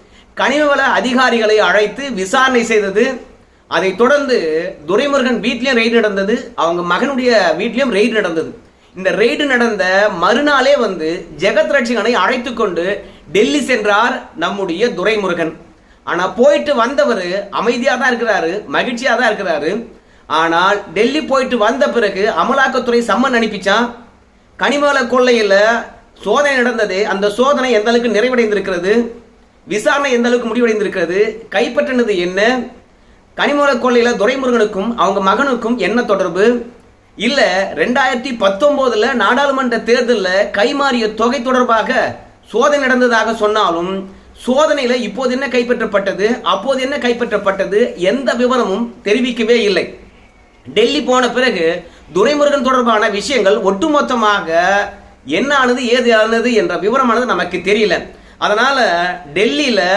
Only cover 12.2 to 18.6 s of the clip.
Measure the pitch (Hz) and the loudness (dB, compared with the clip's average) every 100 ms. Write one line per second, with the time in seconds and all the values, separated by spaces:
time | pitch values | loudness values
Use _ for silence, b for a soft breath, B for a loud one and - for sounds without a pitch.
12.2 | 190 262 247 233 208 170 180 202 B B | 0 -2 -4 -4 -2 -2 -4 -4 B B
13.2 | - 180 254 285 247 240 208 202 247 262 | -4 0 2 0 0 0 2 2 0 -2
14.2 | - 160 175 196 180 170 233 180 190 220 | -10 -6 -6 -4 -4 -2 -2 0 0 0
15.2 | 190 165 160 - - b b b - 165 | 0 -2 -4 -8 -18 b b b -6 -4
16.2 | 185 226 277 302 294 254 233 285 254 202 | -2 2 4 4 2 0 0 0 0 0
17.2 | 175 196 - 147 208 254 262 247 262 240 | -2 -6 -4 -4 -2 0 0 0 0 0
18.2 | 233 190 165 202 | 0 0 -2 -4